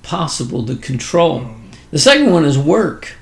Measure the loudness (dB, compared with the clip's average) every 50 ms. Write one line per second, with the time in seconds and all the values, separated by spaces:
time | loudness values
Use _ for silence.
0 | -8 -8 -6 -6 -4 -6 -6 -8 -8 -6 -6 -6 -6 -6 -8 -8 -8 -8 -8 -8
1 | -6 -2 0 2 2 2 0 -4 -8 -12 -16 -18 -20 -20 -20 -20 -18 -6 -2 2
2 | 4 6 6 6 4 4 4 4 4 2 2 2 2 2 2 2 2 -2 -4 -8
3 | -16 -18 -18 -20